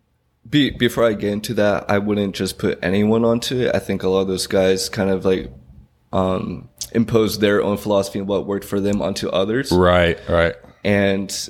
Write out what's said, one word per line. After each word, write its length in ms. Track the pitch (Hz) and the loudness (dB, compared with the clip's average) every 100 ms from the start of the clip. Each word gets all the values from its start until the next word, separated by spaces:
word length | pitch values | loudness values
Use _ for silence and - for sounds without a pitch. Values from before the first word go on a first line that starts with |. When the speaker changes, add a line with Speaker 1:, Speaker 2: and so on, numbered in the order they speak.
| _ _ _ _ 113 | _ _ _ _ -4
Speaker 1:
be-, 220 | 147 127 | 0 0
before 340 | - 120 - 117 | 0 0 2 0
I 80 | |
get 180 | 101 104 | 0 -2
into 220 | 104 - 104 | -4 -4 0
that, 300 | 104 95 - | 0 0 0
I 80 | 101 | -2
wouldn't 380 | 104 104 101 - | 0 0 -2 -2
just 220 | 95 - | -6 -2
put 220 | 101 - | -4 -2
anyone 440 | 87 98 104 113 117 | -2 2 2 4 2
onto 340 | 117 - 127 | 0 -2 -2
it. 160 | 120 95 | 0 -2
I 40 | |
think 240 | - 95 | -2 -2
a 60 | 95 | 0
lot 120 | 95 | 2
of 60 | 95 | 2
those 200 | 92 - | -2 0
guys 420 | 98 95 95 - | 2 2 2 -2
kind 200 | - 95 | -2 0
of, 160 | 92 95 | 0 0
like, 260 | 92 - - - - - _ _ | 0 -2 -14 -20 -20 -20 _ _
um, 580 | 95 92 92 - 90 - - - | -2 0 -2 -4 -10 -14 -16 -4
impose 460 | 117 113 113 107 98 | -2 2 2 2 2
their 220 | 104 104 | 2 2
own 160 | 98 101 | 0 -2
philosophy 420 | 107 101 98 104 | 0 0 0 -4
and 80 | 98 | -4
what 200 | 98 95 | -4 -2
worked 180 | 101 - | -6 -4
for 140 | 101 | -4
them 220 | 98 101 | -2 0
onto 280 | 85 98 104 | -2 -4 -2
others. 420 | 87 98 120 139 | -2 0 -2 0
Speaker 2:
Right, 460 | 87 90 90 85 85 - | 4 6 6 4 0 0
right. 280 | 85 85 - - - | 2 2 -2 -14 -8
Speaker 1:
And 680 | 101 101 98 98 95 - - | -2 2 2 0 -4 -8 -12